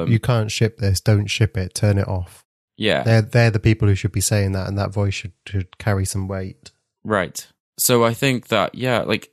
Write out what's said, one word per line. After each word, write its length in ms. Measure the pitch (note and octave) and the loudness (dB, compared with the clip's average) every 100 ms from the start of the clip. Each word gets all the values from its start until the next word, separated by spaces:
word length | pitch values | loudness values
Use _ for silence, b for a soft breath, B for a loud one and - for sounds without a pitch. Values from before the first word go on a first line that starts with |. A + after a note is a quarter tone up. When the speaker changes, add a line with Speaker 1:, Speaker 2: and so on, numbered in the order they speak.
| E2+ | 0
Speaker 1:
can't, 60 | |
you 80 | A2+ | 0
can't 320 | - A#2+ G#2+ | 2 -2 0
ship 260 | - A2 - | -2 -2 0
this. 240 | G2 F#2 | -2 0
Don't 240 | - G#2 G#2 | 2 2 2
ship 320 | - A2 - | 0 0 -2
it. 160 | F#2 | -6
Turn 240 | - G#2 G2 | -2 0 0
it 100 | G2 | 0
off. 360 | F#2+ F2 - _ _ _ - | -6 -8 -16 _ _ _ -4
Speaker 2:
Yeah. 240 | G#2+ D2+ | 0 2
Speaker 1:
They're, 220 | F2 A2+ | 4 4
they're 260 | G#2 A#2+ A#2 | 4 4 4
the 80 | G#2+ | 4
people 280 | A#2 G#2+ G#2 | 2 2 2
who 80 | F#2+ | 2
should 160 | G2 | 0
be 100 | G2+ | -2
saying 300 | - G#2 G2 | 0 0 0
that, 160 | F#2+ F#2 | -2 -4
and 100 | G2 | -4
that 140 | G2 | -4
voice 220 | G#2 G2+ - | -2 -2 -2
should, 160 | - _ - | -10 _ -8
should 300 | G2 F#2 - | -6 -6 -6
carry 260 | - G2 F#2+ | -2 -2 -2
some 220 | G2 F#2+ | -4 -6
weight. 420 | F#2+ F#2+ - - _ _ _ | -8 -10 -14 -20 _ _ _
Speaker 2:
Right. 440 | - G#2+ E2 - - _ _ - | -2 -2 -2 -8 -16 _ _ -4
So 240 | - B2 | 0 2
I 100 | A#2 | 2
think 360 | A#2 C#3 B2+ - | 0 -2 -2 -2
that, 260 | A2 F#2 - | 0 0 -2
yeah, 240 | B2+ A2+ | -2 -2
like, 300 | - G#2+ - | 0 -4 -6